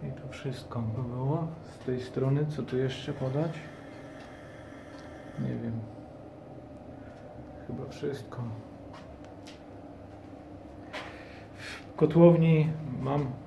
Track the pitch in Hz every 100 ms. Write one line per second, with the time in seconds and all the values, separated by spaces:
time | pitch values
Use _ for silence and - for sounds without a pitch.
0 | 151 139 135 - 139 127 - 123 113 113
1 | 123 123 131 160 160 - - - - 127
2 | - - 131 143 151 - 120 127 131 135
3 | - 143 131 135 165 - - - - -
4 | - - - - - - - - - -
5 | - - - - 127 120 117 113 107 -
6 | - - - - - - - - - -
7 | - - - - - - - - 139 -
8 | 147 135 - - 117 110 - - - -
9 | - - - - - - - - - -
10 | - - - - - - - - - -
11 | - - - - - - - - - -
12 | 156 165 170 165 165 156 156 - 135 127
13 | 131 143 135 110